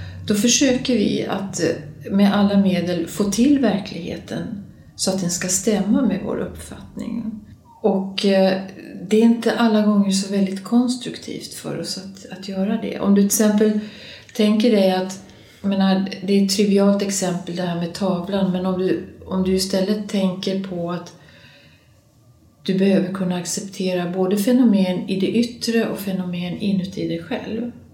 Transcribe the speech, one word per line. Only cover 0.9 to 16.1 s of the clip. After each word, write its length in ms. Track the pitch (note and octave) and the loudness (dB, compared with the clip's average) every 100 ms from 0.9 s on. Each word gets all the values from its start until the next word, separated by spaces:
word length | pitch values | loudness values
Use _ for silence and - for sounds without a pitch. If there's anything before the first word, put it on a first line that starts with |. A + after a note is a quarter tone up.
vi 320 | A3+ G3 - - | 2 2 0 -2
att, 340 | G3 G3 - | -4 -4 -2
eh, 520 | D#3+ - - - - | -2 -2 -8 -14 -2
med 220 | G3 G3+ | 4 4
alla 240 | G3+ G3+ G3+ | 4 4 4
medel 480 | G3 F3 E3+ E3+ E3 | 4 2 0 -2 -4
få 180 | - | -2
till 340 | G3+ G3+ C4+ C#4 | -2 4 4 4
verkligheten 1080 | A3+ F#3 - E3+ E3+ - - - E3+ G2+ - - - - | 4 0 -4 -10 -10 -10 -8 -8 -8 -10 -12 -18 -18 -6
så 140 | - | -2
att 100 | F#3+ | 0
den 100 | F3 | -2
ska 180 | - F#3 | -2 -2
stämma 540 | - - G3+ G3+ C#4 A#3 | -2 0 0 2 2 2
med 140 | - | 0
vår 140 | - - | -4 -6
uppfattning. 840 | F2 D#2+ - - - - - - G#3+ - - - - - | -6 -10 -16 -16 -16 -12 -8 -8 -8 -10 -16 -20 -20 -4
Och, 420 | G#3 F#3+ F#3+ - G3+ | 0 0 -2 -2 2
eh, 340 | F#3+ F#3+ - - - - G3 F3+ | 4 4 0 -6 -16 -16 -12 0
det 80 | G#3+ | 4
är 60 | |
inte 300 | A#3 A#3 A#3 - | 4 4 0 2
alla 260 | A#3 G#3+ | 2 4
gånger 280 | G#3 G#3 G3 | 4 4 2
så 220 | F#3+ G3 | 0 0
väldigt 320 | G3+ F#3+ G3 | 0 0 -2
konstruktivt 880 | - A#3+ B3 - - - - - - | 0 2 2 -2 -6 -10 -10 -12 -12
för 240 | - - - | -12 -10 -8
oss 180 | - F#3+ | -6 -8
att, 400 | G3 - - F#3+ | -12 -16 -16 -14
att 100 | - | -8
göra 300 | F#3+ G3 A#3 | -2 0 -2
det. 180 | - - | -4 -2
Om 140 | G3 | 4
du 60 | G3+ | 4
till 60 | G3+ | 4
exempel 540 | - G#3+ G#3 A3 G#3+ - - - - - - | 4 4 6 4 2 -4 -14 -18 -20 -10 0
tänker 340 | G#3 G#3+ A#3 | 2 4 4
dig 220 | G#3+ F#3+ | 6 4
att, 300 | F#3 F#3+ - - - - - | 2 -2 -8 -16 -20 -20 -6
jag 80 | G3 | -2
menar, 400 | G3 F#3+ F#3+ G3 | 2 4 4 0